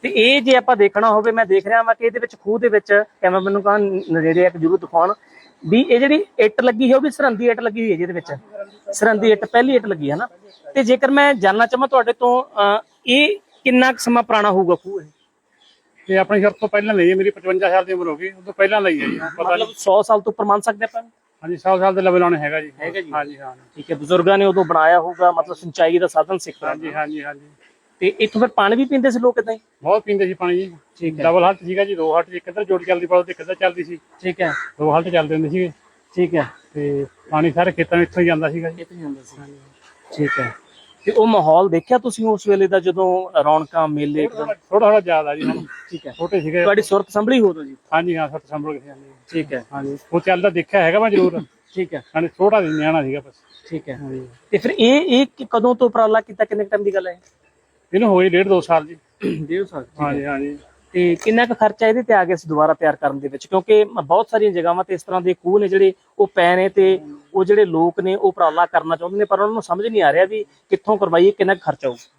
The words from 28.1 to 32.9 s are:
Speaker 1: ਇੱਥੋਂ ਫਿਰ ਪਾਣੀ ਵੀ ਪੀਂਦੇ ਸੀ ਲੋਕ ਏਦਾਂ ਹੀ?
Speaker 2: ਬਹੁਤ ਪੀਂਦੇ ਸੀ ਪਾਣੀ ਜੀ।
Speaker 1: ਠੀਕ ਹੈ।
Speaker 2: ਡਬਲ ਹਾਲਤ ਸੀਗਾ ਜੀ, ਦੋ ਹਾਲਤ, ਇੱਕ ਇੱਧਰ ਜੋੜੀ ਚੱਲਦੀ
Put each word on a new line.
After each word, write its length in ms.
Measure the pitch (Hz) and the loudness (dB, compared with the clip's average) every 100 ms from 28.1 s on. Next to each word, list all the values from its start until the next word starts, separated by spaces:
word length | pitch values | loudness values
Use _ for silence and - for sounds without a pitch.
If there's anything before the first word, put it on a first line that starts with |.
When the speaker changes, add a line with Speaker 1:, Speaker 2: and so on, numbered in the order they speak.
| - | 0
Speaker 1:
ਇੱਥੋਂ 220 | 214 214 | -4 0
ਫਿਰ 80 | 233 | -2
ਪਾਣੀ 260 | - 202 233 | 0 0 2
ਵੀ 100 | 269 | 0
ਪੀਂਦੇ 260 | 277 262 | 0 0
ਸੀ 80 | 240 | 0
ਲੋਕ 180 | 247 247 | 0 0
ਏਦਾਂ 140 | 220 | -6
ਹੀ? 60 | 226 _ _ | -8 _ _
Speaker 2:
ਬਹੁਤ 200 | 151 208 | -2 -2
ਪੀਂਦੇ 220 | 214 202 185 | 0 -2 -2
ਸੀ 80 | |
ਪਾਣੀ 220 | 185 180 180 | -4 -2 -2
ਜੀ। 200 | 190 165 _ _ | -4 -12 _ _
Speaker 1:
ਠੀਕ 200 | 170 156 | -8 -2
ਹੈ। 40 | |
Speaker 2:
ਡਬਲ 200 | 151 175 | 2 4
ਹਾਲਤ 140 | 175 190 175 | 2 0 -6
ਸੀਗਾ 200 | 185 202 | -4 -2
ਜੀ, 100 | 185 | -2
ਦੋ 200 | 160 160 | 0 0
ਹਾਲਤ, 140 | 175 | -2
ਇੱਕ 180 | 180 - | -10 -12
ਇੱਧਰ 160 | 185 | -10
ਜੋੜੀ 220 | 202 185 | -2 -2
ਚੱਲਦੀ 200 | 175 | 0